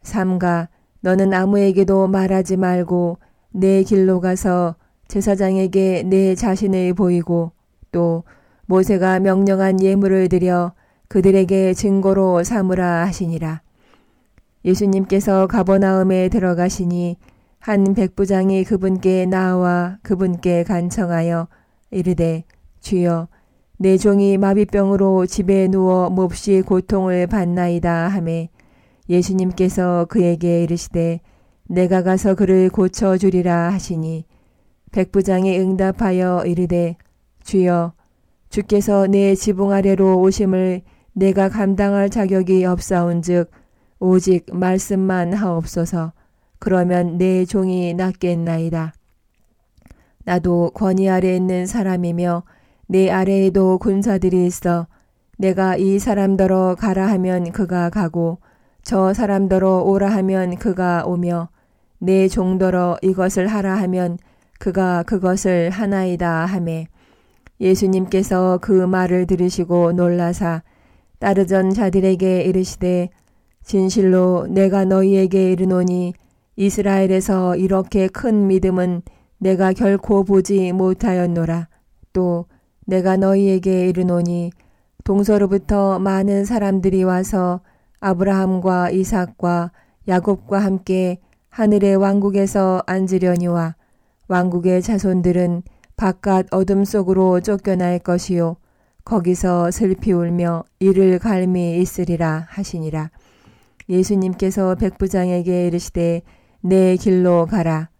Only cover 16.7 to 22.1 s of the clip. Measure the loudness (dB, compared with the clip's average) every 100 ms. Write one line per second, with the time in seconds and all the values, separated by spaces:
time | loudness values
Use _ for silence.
16.7 | -2 -4 -2 -4 -8 _ _ _ _ -2
17.7 | 0 2 0 -2 -2 0 0 2 0 0
18.7 | -2 -2 0 0 0 0 0 0 0 0
19.7 | 0 -2 -8 -6 -2 -2 -2 0 0 0
20.7 | -2 -2 -4 -2 -2 -2 -2 -6 _ _
21.7 | _ _ -6 -2